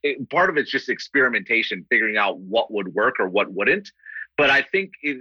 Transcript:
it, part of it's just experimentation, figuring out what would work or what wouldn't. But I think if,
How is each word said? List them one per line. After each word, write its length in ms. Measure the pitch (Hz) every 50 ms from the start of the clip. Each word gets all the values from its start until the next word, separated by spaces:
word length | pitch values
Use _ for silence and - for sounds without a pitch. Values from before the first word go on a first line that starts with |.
| -
it, 260 | 143 131 143 135 -
part 200 | - 170 185 190
of 80 | 165 147
it's 140 | 127 -
just 160 | 139 131 - -
experimentation, 1000 | 110 - - - - 143 131 123 120 104 95 - 117 113 107 - 110 92 82 -
figuring 280 | - 110 113 107 107 104
out 220 | 104 98 95 95
what 320 | 95 92 104 113 - -
would 220 | 107 101 95 92 85
work 220 | 101 107 127 - -
or 80 | 101 92
what 240 | 90 104 101 98
wouldn't. 380 | 95 101 101 120 175 202 196 - - _ - - - - - - _ -
But 120 | 147 135
I 120 | 135 139
think 300 | 139 - - 190 190 185 - - -
if, 140 | 147 139 127